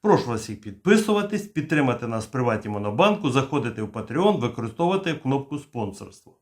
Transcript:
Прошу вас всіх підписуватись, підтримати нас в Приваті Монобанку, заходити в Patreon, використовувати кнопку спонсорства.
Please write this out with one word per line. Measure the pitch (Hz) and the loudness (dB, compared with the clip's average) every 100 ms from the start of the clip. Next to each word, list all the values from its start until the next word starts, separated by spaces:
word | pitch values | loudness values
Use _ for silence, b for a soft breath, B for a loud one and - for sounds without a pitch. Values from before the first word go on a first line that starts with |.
Прошу | 214 160 120 | 6 4 4
вас | 110 | -4
всіх | - 104 | -6 -12
підписуватись, | 107 98 180 220 214 208 202 208 | -12 -4 4 6 6 0 0 -4
підтримати | - 160 - 156 135 120 117 | -4 -6 0 2 2 0 -2
нас | 113 107 | -6 -4
в | |
Приваті | 135 120 107 110 | -2 0 0 -2
Монобанку, | 104 104 107 196 202 143 | -4 -4 4 4 4 2
заходити | 127 135 143 123 113 | 0 0 -2 -4 -6
в | 107 | -8
Patreon, | 113 110 127 202 180 | -8 -6 0 2 2
використовувати | 120 110 113 113 170 196 185 | -2 -4 -8 -2 0 0 -2
кнопку | 151 131 139 135 143 | -4 -2 -2 -4 -10
спонсорства. | - 123 101 98 95 - - _ | -10 -8 -8 -8 -18 -20 -20 _